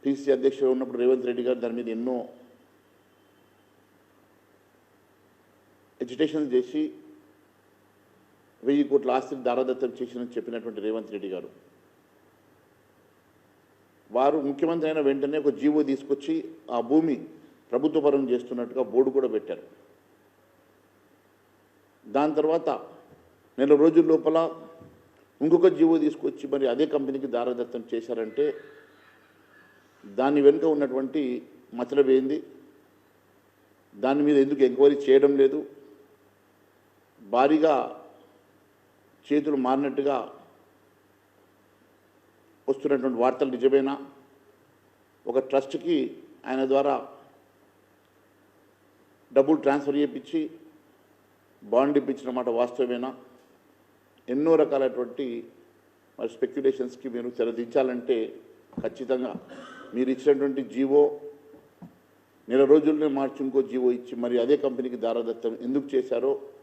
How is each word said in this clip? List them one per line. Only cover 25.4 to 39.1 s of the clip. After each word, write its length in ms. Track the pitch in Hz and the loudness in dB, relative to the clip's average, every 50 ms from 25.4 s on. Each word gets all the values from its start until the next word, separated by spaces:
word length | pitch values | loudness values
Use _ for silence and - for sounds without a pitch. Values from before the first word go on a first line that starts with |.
ఇంకొక 280 | 139 156 165 170 170 190 - - | 0 2 4 6 6 4 6 6
జీవో 180 | 160 160 165 160 | 4 4 4 4
తీసుకొచ్చి 460 | 147 151 151 - - 143 139 - - 135 | 2 0 -2 -2 -6 -6 -6 -6 -8 -6
మరి 160 | 139 143 135 127 | -4 0 0 0
అదే 180 | 120 127 151 | 0 0 0
కంపెనీకి 420 | 151 151 147 139 127 135 135 131 139 117 | 0 0 -4 -2 -2 -6 -6 -6 -4 -4
దారాదత్తం 460 | 120 120 123 123 120 120 117 - 123 110 - - | -4 -2 -2 -4 -6 -6 -8 -8 -12 -10 -8 -8
చేశారంటే 520 | 117 113 - 120 113 113 107 - - 143 151 135 - - - - - - _ _ _ _ - _ _ _ _ _ _ _ _ _ - - _ _ _ _ _ _ _ - | -8 -6 -6 -6 -6 -6 -8 -4 -2 -2 -2 -2 -8 -12 -20 -20 -20 -20 _ _ _ _ -20 _ _ _ _ _ _ _ _ _ -20 -20 _ _ _ _ _ _ _ -20
దాని 360 | 104 101 101 127 139 147 147 139 | -14 -4 -2 0 2 2 8 8
వెనుక 180 | 143 147 160 165 | 8 8 8 2
ఉన్నటువంటి 580 | 160 156 147 143 127 123 131 135 131 - 156 143 127 123 123 - - - - _ _ - 117 | 0 0 0 0 -2 -2 -4 -6 -4 -4 -4 -4 -2 -6 -8 -10 -14 -20 -20 _ _ -8 -8
మతలబ్ 320 | 123 120 139 139 139 131 131 | -8 -2 2 2 4 6 6
ఏంది? 220 | 135 131 135 147 160 - - - - - - _ _ _ _ _ _ _ _ _ _ _ _ _ _ _ _ _ _ _ _ _ _ _ _ _ | 4 4 2 -4 -4 -6 -12 -20 -20 -20 -20 _ _ _ _ _ _ _ _ _ _ _ _ _ _ _ _ _ _ _ _ _ _ _ _ _
దాని 280 | 101 101 127 139 147 147 | -4 -2 0 0 2 2
మీద 100 | 147 151 139 139 | 4 4 4 4
ఎందుకు 180 | 135 147 131 131 127 | 2 2 2 2 2
ఎంక్వైరీ 280 | 120 123 139 143 147 143 - | 4 6 6 6 6 4 2
చేయడం 260 | - 131 135 139 143 143 | 6 6 6 6 6 4
లేదు? 220 | 139 135 135 135 151 - - - - - - - - - _ _ _ _ _ _ _ _ _ _ _ _ _ _ _ _ _ _ _ _ _ _ _ | 6 4 4 4 0 -8 -8 -16 -20 -20 -20 -20 -20 -20 _ _ _ _ _ _ _ _ _ _ _ _ _ _ _ _ _ _ _ _ _ _ _
భారీగా 540 | 117 101 104 120 131 143 156 156 - 160 147 127 120 120 - - - - - - - _ _ _ _ _ _ _ _ _ _ _ _ _ _ _ _ _ | -14 -4 0 2 4 4 4 4 4 2 2 2 -2 -4 -8 -14 -20 -20 -20 -20 -20 _ _ _ _ _ _ _ _ _ _ _ _ _ _ _ _ _